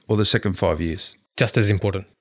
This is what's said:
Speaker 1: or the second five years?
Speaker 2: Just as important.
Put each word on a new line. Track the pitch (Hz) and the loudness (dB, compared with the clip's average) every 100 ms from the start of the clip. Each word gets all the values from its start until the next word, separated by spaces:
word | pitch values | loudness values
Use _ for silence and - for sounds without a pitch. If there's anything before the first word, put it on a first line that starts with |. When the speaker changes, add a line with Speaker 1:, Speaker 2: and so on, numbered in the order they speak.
| - | -2
Speaker 1:
or | 107 | 0
the | 104 | 2
second | - - | 0 0
five | 92 92 80 | 0 0 0
years? | 85 78 - - _ - | -2 -6 -10 -20 _ -2
Speaker 2:
Just | 117 - | 0 2
as | 104 | 2
important. | 98 104 95 - _ | 2 0 -4 -8 _